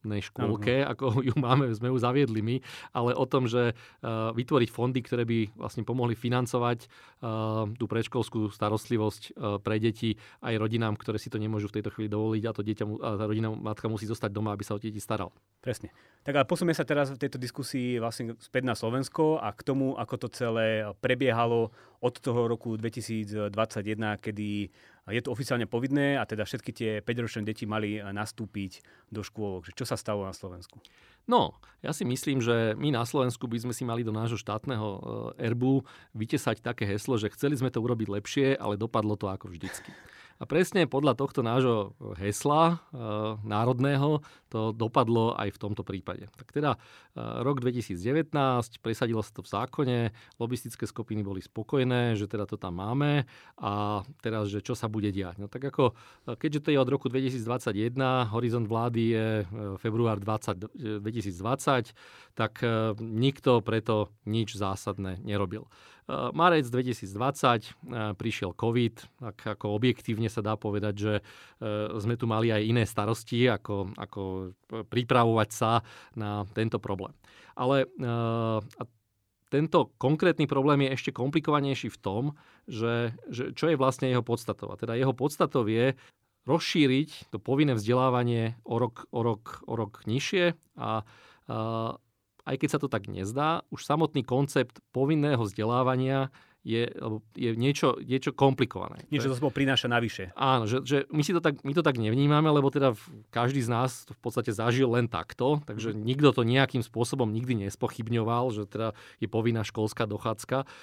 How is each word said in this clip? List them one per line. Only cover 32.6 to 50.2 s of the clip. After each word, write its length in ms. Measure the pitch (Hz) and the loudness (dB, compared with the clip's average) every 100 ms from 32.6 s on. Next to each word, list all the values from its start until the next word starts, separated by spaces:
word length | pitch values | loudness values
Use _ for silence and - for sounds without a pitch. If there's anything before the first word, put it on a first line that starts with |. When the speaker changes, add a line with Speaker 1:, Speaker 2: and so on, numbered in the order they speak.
| 113 110 | 2 0
Speaker 1:
my 160 | 147 | 0
na 100 | 123 | 0
Slovensku 460 | 120 147 127 120 131 | 0 2 0 -2 -4
by 100 | 117 | -4
sme 140 | 123 | -4
si 80 | 117 | -4
mali 220 | 123 117 | -4 -2
do 80 | 113 | -2
nášho 240 | 107 113 113 | -2 -2 -4
štátneho, 500 | - 107 - 113 107 | -4 -6 -4 -4 -4
e, 140 | 98 113 110 113 - | -6 -8 -8 -8 -4
erbu 400 | 117 120 131 135 131 - - | -2 2 4 2 0 -12 -12
vytesať 460 | 110 110 147 - 110 | -8 -4 -2 0 -2
také 260 | 117 120 101 | -4 -4 -2
heslo, 320 | 104 - 117 | -2 0 0
že 140 | 104 | -2
chceli 220 | - 143 139 | -2 -2 0
sme 120 | 131 | 0
to 140 | 120 | 0
urobiť 260 | 117 117 107 | 0 0 -2
lepšie, 320 | 101 - - 135 | -4 -2 2 2
ale 240 | 135 110 101 | 2 0 -2
dopadlo 380 | 113 117 104 104 | 0 0 0 0
to 100 | 101 | -4
ako 220 | 95 98 | -6 -10
vždycky. 420 | 85 95 - - - - - - - | -10 -10 -10 -16 -20 -20 -20 -20 -12
A 80 | - | 0
presne 400 | 151 185 196 147 | 2 2 2 2
podľa 320 | 135 151 131 | 4 2 2
tohto 240 | 135 - | 0 0
nášho 560 | 113 123 127 113 101 - 104 | 2 4 4 2 -2 -8 -12
hesla, 640 | 90 101 104 143 151 165 170 - | -4 -4 0 2 6 6 2 -6
e, 140 | 131 110 104 107 107 | -10 -6 -4 -4 -4
národného 800 | 107 104 120 123 139 139 143 151 - - - | -2 0 2 2 2 2 2 0 -4 -20 -8
to 240 | 117 110 | -4 -2
dopadlo 600 | 110 110 139 113 117 113 | -2 0 2 4 4 2
aj 160 | - 101 | 0 -4
v 80 | - | -6
tomto 240 | 104 104 | -6 -6
prípade. 480 | - 95 - 95 - | -6 -8 -8 -10 -12
Tak 240 | - - | -20 -8
teda, 240 | 147 147 120 | -2 0 -2
e, 0 | - - - - 113 120 | -6 -20 -16 -10 -8 -4
rok 160 | 123 139 | -2 0
dvetisícdevätnásť, 1200 | 123 123 - 87 101 151 156 151 135 123 117 - | -2 -2 -4 -4 0 0 0 0 2 2 -2 -6
presadilo 400 | 113 110 117 113 | -6 -2 0 0
sa 140 | 104 | -4
to 80 | - | -10
v 80 | - | -6
zákone, 480 | 98 120 - 131 120 113 - | -4 -2 -2 0 2 0 -4